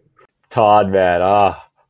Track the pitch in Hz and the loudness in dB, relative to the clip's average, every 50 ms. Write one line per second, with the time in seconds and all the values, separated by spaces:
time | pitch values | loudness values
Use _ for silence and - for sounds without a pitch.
0 | _ _ _ _ _ _ _ _ _ _ - 123 110 104 104 107 104 95 98 95 | _ _ _ _ _ _ _ _ _ _ -4 0 2 2 2 2 0 0 -2 -2
1 | 92 90 87 87 90 95 101 104 101 92 - - - _ _ _ _ | 0 0 -2 -2 -2 -2 0 0 0 -2 -4 -6 -18 _ _ _ _